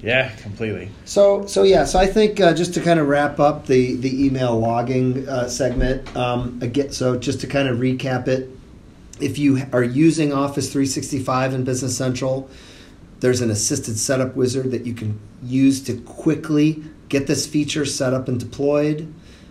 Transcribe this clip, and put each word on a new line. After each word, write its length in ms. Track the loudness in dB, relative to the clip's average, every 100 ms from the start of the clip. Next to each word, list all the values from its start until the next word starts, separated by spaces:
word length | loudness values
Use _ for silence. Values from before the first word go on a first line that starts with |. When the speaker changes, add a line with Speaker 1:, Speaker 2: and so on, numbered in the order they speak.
Speaker 1:
Yeah, 260 | -2 0 0 -6
completely. 540 | -12 -6 -6 -6 -10 -16
Speaker 2:
So, 420 | -2 4 4 4 0
so 160 | 4
yeah, 200 | 6 6
so 140 | 4 4
I 60 | 4
think, 340 | 4 2 4
uh, 120 | 4
just 200 | 4 0
to 60 | 0
kinda 240 | 2 4
wrap 340 | 4 2 2 2
up 280 | 2 2 2
the, 280 | 4 4 0
the 280 | -2 0 0
email 320 | 2 0 2
logging, 720 | 0 0 0 0 0 -2 -4
uh, 200 | -4 -4
segment, 680 | -2 -2 2 0 0 -4 -4
um, 420 | -2 -2 -4 -6
again, 280 | -4 -2 -2
so 240 | -2 -2 0
just 240 | -2 -6
to 40 | -2
kinda 260 | -2 0
recap 540 | 0 -2 -2 -2 -4 -2
it, 240 | -2 -4 -14 -20 -20 -20 -20 -20 -8
if 180 | -6 0
you 240 | 2 2 0
are 100 | 0
using 500 | 0 4 4 4 0
Office 400 | 0 -2 -2 -2
three 140 | 0 -2
sixty-five 680 | -2 -4 -4 -2 -2 0
in 80 | -2
Business 340 | -2 -2 -2 -2
Central, 540 | -2 -2 -2 -4 -6 -16 -20 -20 -20 -20 -20 -2
there's 200 | 0 2
an 80 | 0
assisted 460 | -2 -2 -4 -4 -4
setup 380 | 0 0 0
wizard 380 | 0 0 0 -2
that 120 | -4 -6
you 60 |
can 280 | -6 -6 -8 -12 -14
use 400 | -4 2 4 2
to 100 | -2 -8
quickly 840 | -10 -4 -2 -2 0 2 2 0 -8 -18 -4
get 200 | -2 0
this 180 | -2 -2
feature 380 | -2 -2 -2
set 280 | -4 -2 -2
up 140 | -2 -2
and 140 | -4
deployed. 760 | -6 -2 0 2 0 -2 -8 -16 -20 -20 -20